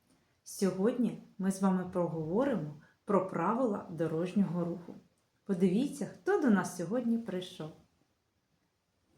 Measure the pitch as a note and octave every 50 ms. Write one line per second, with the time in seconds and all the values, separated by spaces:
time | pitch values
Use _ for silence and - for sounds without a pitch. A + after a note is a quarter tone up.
0 | _ _ _ _ _ _ _ _ _ - - - G3+ F#3 F#3 F#3+ F#3+ A#3 B3+ B3
1 | A#3+ F3+ - - - - - - F#3 F#3+ F#3 - G3 F#3+ F#3 F3+ F3 - - F3+
2 | F3 D3+ D#3 D#3+ D#3 D#3 F3 A3 C#4 C#4+ B3 F3 D3+ D3 - - - - _ _
3 | _ - G3+ F#3 F#3 - - E3 E3 F#3+ A3+ A#3+ C4+ A3+ G3+ G3 - - F3 D3+
4 | E3 D#3+ D#3+ D#3+ F3+ F3+ - G#3 F#3+ D#3 E3 F3 E3+ E3+ E3+ - - - - -
5 | - _ _ _ _ _ _ _ _ - G3 F3 F#3+ F#3 F3 A3+ C#4+ - - -
6 | G3+ - - - - F4+ G4+ F4+ D4+ B3 G3+ F#3 F3 - - - E3+ D#3+ A3 B3+
7 | A#3 A#3 A#3 A3+ - - F#3 F#3 F3+ - - - D#3 D#3 - - - _ _ _
8 | _ _ _ _ _ _ _ _ _ _ _ _ _ _ _ _ _ _ _ _
9 | _ _ _